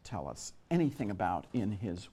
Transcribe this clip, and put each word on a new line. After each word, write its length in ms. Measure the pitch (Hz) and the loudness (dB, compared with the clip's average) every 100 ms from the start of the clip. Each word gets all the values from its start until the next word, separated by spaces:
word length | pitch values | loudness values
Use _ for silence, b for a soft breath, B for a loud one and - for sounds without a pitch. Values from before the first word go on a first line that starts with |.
tell 240 | - 101 69 | -8 -6 -4
us 240 | - - - - | -6 -10 -14 0
anything 400 | 175 151 - 104 | 4 4 2 -2
about 360 | 95 87 87 - | 0 0 0 -2
in 180 | 123 101 | 0 0
his 380 | 101 104 90 - | 0 -2 -4 -8